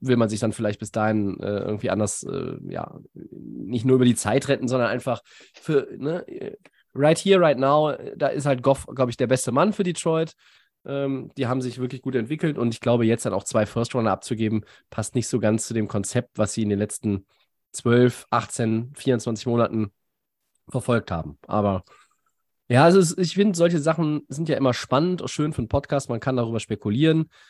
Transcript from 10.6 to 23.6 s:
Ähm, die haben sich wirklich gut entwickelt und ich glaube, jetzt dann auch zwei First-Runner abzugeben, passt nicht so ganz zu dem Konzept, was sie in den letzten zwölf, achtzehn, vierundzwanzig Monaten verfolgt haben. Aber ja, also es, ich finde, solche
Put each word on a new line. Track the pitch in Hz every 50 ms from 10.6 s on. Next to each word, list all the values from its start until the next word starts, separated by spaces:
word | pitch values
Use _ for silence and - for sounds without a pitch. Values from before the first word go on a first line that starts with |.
| _ _ _ _ _
Ähm, | - 139 139 139 139 135 131 131 - - 139
die | 127
haben | 120 127 131
sich | 127 123 117 127
wirklich | 127 123 - 123
gut | - 135 127
entwickelt | 123 110 117 156 156 - 160 147 -
und | 117 117 113
ich | -
glaube, | - 117 120 120 117
jetzt | 110 117 113 -
dann | 120 95
auch | 98 -
zwei | - - 113 107 -
First-Runner | - 120 117 - - 123 113 107
abzugeben, | 95 - - - 123 107 113 107 110 107 - - - _ _ _
passt | - - 104 - -
nicht | 123 113 -
so | - 113
ganz | 107 107 110 110 - -
zu | 117
dem | 117 107 -
Konzept, | - 107 95 - - 120 - - _ -
was | 107 - -
sie | 117 110
in | 104
den | 101 98
letzten | 107 107 - - - 107 101 95 - _ _ _ _ _ _ _ _ _
zwölf, | - - - 120 117 120 123 123 123 - - _
achtzehn, | - 120 110 - - - 120 110 110 110 120 131 143
vierundzwanzig | - - 131 123 117 - 123 113 104 -
Monaten | 123 117 117 117 - - 110 107 101 - _ _ _ _ _ _ _ _ _ _ _ _ _ _ -
verfolgt | - 127 - - 120 113 - -
haben. | 90 82 80 76 78 - -
Aber | - - 107 101 101 95 92 - _ - _ _ _ _ _ _ _ _ _ _ _ _ _ _ -
ja, | 120 127 151
also | 170 185 196
es, | 180 160 185
ich | 190 185 160 -
finde, | 185 208 220 180
solche | 165